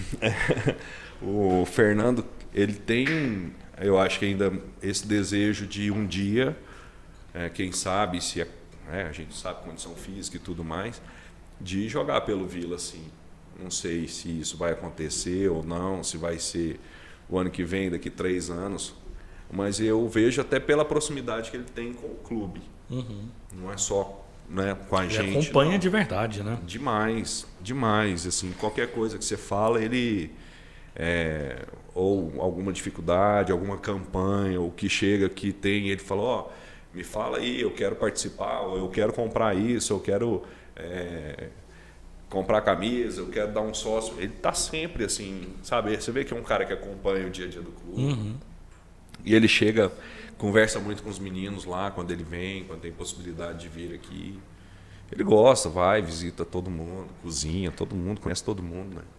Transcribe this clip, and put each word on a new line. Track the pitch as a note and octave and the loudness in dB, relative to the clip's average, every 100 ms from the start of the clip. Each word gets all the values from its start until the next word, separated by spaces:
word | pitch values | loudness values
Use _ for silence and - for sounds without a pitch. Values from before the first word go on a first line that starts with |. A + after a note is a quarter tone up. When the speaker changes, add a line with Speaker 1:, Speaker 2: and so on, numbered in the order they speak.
| G2 - A2 | -2 0 0
Speaker 1:
<laughs> | G#2 - B2 B2+ - - - - - | 0 0 2 2 0 -6 -14 -14 -8
o | F#2+ G2+ G2 F#2 F2+ | -2 4 6 6 4
Fernando, | - G#2 G#2 A#2+ A#2+ - - - | 6 8 8 6 4 -2 -10 -6
ele | G2+ G2+ | 2 2
tem, | G#2 - A#2 C#3 D#3+ C3+ G2+ E2+ - - - | 2 0 2 4 2 0 -2 -6 -10 -16 -2
eu | G2 F#2 | 4 6
acho | F#2+ - | 6 4
que | |
ainda | G2+ G2 G2 F#2 - - | 0 4 2 2 -8 -6
esse | G2 G2 G#2 | -2 -2 2
desejo | G#2 F#2+ G2+ G#2 G2+ G2+ | 2 4 4 4 2 -4
de | G2+ G#2 | -2 0
um | G2+ G2+ | 0 0
dia, | F#2 G2+ A2 C3+ D#3+ - - - - - - - | 0 2 4 2 0 -10 -16 -18 -18 -20 -18 -12
é, | F2 E2+ | -6 -6
quem | - F#2 | -2 -4
sabe, | F2 F#2 F#2+ G#2 F2 | -2 0 2 2 0
se | - E2+ | -2 -4
é, | E2 - - - D2 | -4 -8 -18 -18 -8
é, | F2+ | -6
a | E2 | -6
gente | D2+ D2+ - | -8 -10 -8
sabe | F#2 F2 | -8 -8
condição | E2+ E2 F2 | -12 -12 -12
física | E2+ - G2 F2 - | -12 -12 -10 -10 -10
e | |
tudo | - E2+ | -8 -8
mais, | E2 E2 A2 A#2 - - - - - - | -4 -4 -6 -10 -16 -18 -20 -20 -20 -14
de | F2 F#2+ A2 | -6 -2 -2
jogar | C#3+ C#3+ C3 | -2 2 2
pelo | - G2 F#2 | 2 -2 -2
Vila, | F2+ E2+ F2 | -6 -6 -6
assim. | - E2+ D#2+ - - - - - | -8 -10 -14 -16 -20 -20 -18 -14
Não | F#2 | -8
sei | - F2+ E2+ D#2+ | -4 -2 -2 -4
se | - E2+ E2 | -6 -6 -4
isso | D2+ D#2+ | -4 -2
vai | E2+ | -2
acontecer | D#2+ F2 D#2+ D2+ - F2 F#2 F#2+ | 0 -4 -6 -4 -2 0 2 2
ou | D#2+ | 2
não, | D#2+ E2+ F#2+ F#2 | -2 -2 -2 -2
se | E2 E2 | -4 -4
vai | E2+ E2+ | -2 -2
ser | - F2 E2 D#2+ - - - - - | -4 -2 -2 -4 -12 -18 -18 -18 -4
o | F2+ | 0
ano | F#2 | 0
que | F2+ | -2
vem, | E2+ F#2+ F#2+ | -2 0 0
daqui | E2+ F2 | -2 -6
três | - F2+ F2+ E2 | -2 0 0 -2
anos, | F2 G2 F2 - - - - - - - | -4 -4 -4 -8 -10 -14 -14 -14 -16 -8
mas | F#2+ G2+ G2+ | -2 0 2
eu | A2 A2 A#2 | 4 4 4
vejo | A2+ A#2 B2 | 6 6 6
até | B2 C3 | 2 0
pela | - D3 | 4 4
proximidade | D3+ D#3 D3 C#3 B2 A2+ A2+ | 4 2 0 -4 -4 -4 -4
que | B2 | -8
ele | A#2+ | -10
tem | A#2+ A#2+ | -8 -8
com | A#2+ A2+ | -8 -10
o | - | -12
clube. | - A2+ F#2+ - - - - | -6 -4 -4 -8 -14 -18 -8
Speaker 2:
Uhum. | B2+ A2+ G#2 A2+ - - | -8 -6 -8 -10 -12 -14
Speaker 1:
Não | F#2 F#2 | -12 -8
é | G2+ | -4
só, | - G2 F#2+ - - - - | 0 2 0 -6 -16 -18 -8
né, | F#2 G2 F#2+ - | -2 0 0 0
com | A2+ | 2
a | |
Speaker 2:
Ele | G2+ | 2
Speaker 1:
gente, | G#2+ G2 A#2 D#3 | 2 2 2 4
Speaker 2:
acompanha | C3+ D3+ | 6 6
Speaker 1:
não. | G3 | 4
Speaker 2:
de | F3+ | 4
verdade, | G#3+ E3+ G2 A2+ G#2 | 2 2 0 0 -2
né? | G2+ A2+ | -4 -4
Speaker 1:
Demais, | E2+ A2 C#3 G#2+ A2 A2+ - - - - | -6 -4 0 2 2 2 -2 -6 -8 -12
demais. | F#2+ C3+ A2+ G#2+ G#2 F2 F2+ | -6 0 4 4 4 2 0
Assim, | - F#2 | -2 -2
qualquer | F2+ G#2+ C3+ A#2 | -2 0 0 0
coisa | A#2 A2 G2+ | 0 0 0
que | |
você | - G2+ | -2 -4
fala, | - G2+ A2 A#2 | -2 2 4 4
ele, | A2 B2 A#2+ G2+ D#2 - - - - - - | 4 2 2 2 -2 -8 -18 -18 -20 -20 -16
é, | - E2 E2+ E2 D#2 C#2 A#1+ - - - | -4 0 2 2 0 -4 -6 -10 -14 -10
ou | F2 F#2+ G2 E2 - | 0 4 4 0 0
alguma | F#2 E2+ G2 | 0 0 -2
dificuldade, | F2+ G2+ - E2 F2 G#2 G#2 F#2 | -2 -6 -4 2 6 6 6 4
alguma | F2 G2 G2 | 2 0 -4
campanha, | - G2 F#2 F#2+ F#2+ G2+ G2 F2+ | -4 -4 -2 0 2 2 2 2
ou | F2 | 0
que | - G2+ | 0 0
chega | - G2+ G2+ F#2+ | 4 4 6 4
que | - G2+ | 2 -4
tem, | F#2+ G2+ G#2 G2 | 0 2 2 2
ele | G2 | -2
fala, | - G2 | -2 0
ó, | A#2+ A2 - - - - - | 0 0 -4 -12 -16 -18 -14
me | F2 | -12
fala | - G#2+ A#2+ B2+ | -8 -4 -2 -2
aí, | B2 B2+ | -2 0
eu | G#2+ | -2
quero | - G2+ - | 0 -2 2
participar, | G#2+ - G2 - G2+ A#2 | 0 0 -6 -4 -2 -2
ou | G2 F#2+ | -2 -2
eu | F#2 | 0
quero | A2 G#2+ | 2 2
comprar | A#2 A2 A2+ A2 F#2+ | 2 0 2 2 4
isso, | A2+ A#2 - | 2 2 2
eu | G2 | 0
quero, | - G2+ A#2 F#2+ - - - | 2 2 2 0 -2 -16 -18
é, | - E2+ F2+ F2 E2 D2+ C#2+ - - - - - - - - - | -14 -8 -6 -6 -6 -8 -10 -12 -14 -20 -20 -20 -20 -20 -18 -4
comprar | F#2+ F#2 G#2+ | -2 2 2
camisa, | G#2+ F2 G#2+ B2 A2 F#2 | 4 2 2 0 0 -2
eu | F#2 | -4
quero | A2 G#2 | -2 0
dar | G#2+ | 0
um | A2 | -2
sócio. | G#2+ A2+ A2+ A2+ - | -2 0 0 -2 -6
Ele | G2+ | -6
tá | - F3 | -2 -2
sempre | - - D#3 E3 - | 0 -2 -2 -4 -2
assim, | G2+ - G2 F#2+ F#2 - | -2 -2 -4 -8 -10 -12
sabe? | - A#2+ G#2 | -2 0 2
Você | A2 - | -2 -2
vê | B2+ | -2
que | C3+ | -2
é | A#2 | -6
um | |
cara | - G#2 F#2+ | -2 0 0
que | |
acompanha | F#2+ G2+ F#2+ G2 G2 F#2 | -2 -6 -4 0 0 0
o | |
dia | F#2 F2+ | -6 -8
a | |
dia | F2 | -8
do | E2+ | -12
clube. | - F2 G#2 | -14 -8 -2
Speaker 2:
Uhum. | C#3 B2 G#2+ B2+ - - - - - - - - | 0 0 -2 -6 -10 -18 -18 -20 -20 -20 -20 -10
Speaker 1:
E | - | 6
ele | A2 A2 | 8 10
chega, | - G#2+ A2 F#2+ - - - - - | 8 6 6 4 2 -14 -14 -14 -4
conversa | G#2 G#2+ A2 A2+ | 4 6 6 4
muito | G#2 G2 | -4 -6
com | A2 | -6
os | F#2+ | -8
meninos | G2 F#2 G2 G2 | -6 -6 -6 -6
lá, | F#2 F2 G2 | -6 -4 -2
quando | F#2 F2 | -4 -4
ele | E2+ | -4
vem, | D#2+ F2 F#2 G2 | -4 -6 -6 -6
quando | F2+ D#2+ | -10 -10
tem | E2+ | -12
possibilidade | D#2+ F2 F#2 F2 D#2+ E2+ E2 | -10 -10 -10 -10 -8 -8 -8
de | E2+ | -12
vir | E2 E2+ | -10 -10
aqui. | E2+ - E2+ F2 F#2+ - - - - - - - | -10 -12 -12 -10 -12 -16 -20 -20 -20 -20 -18 -12
Ele | - | -2
gosta, | G#2 G#2+ B2 F2+ E2+ | 6 10 10 10 4
vai, | F2+ F2+ G#2+ | 4 6 6
visita | E2+ E2 E2+ - | 2 -4 -6 -6
todo | E2 F#2 F#2 | -4 -4 -4
mundo, | E2 E2 F#2+ E2+ - | -6 -6 -8 -12 -10
cozinha, | E2+ D2+ D2+ F2+ F2+ | -8 -4 -2 0 -2
todo | - E2 G2 | -2 -4 -2
mundo, | F2+ G#2 | -2 -2
conhece | - - | -2 -4
todo | - G2+ | -2 -4
mundo, | F2 F2 G2 F2 | -4 -8 -8 -12
né? | - | -14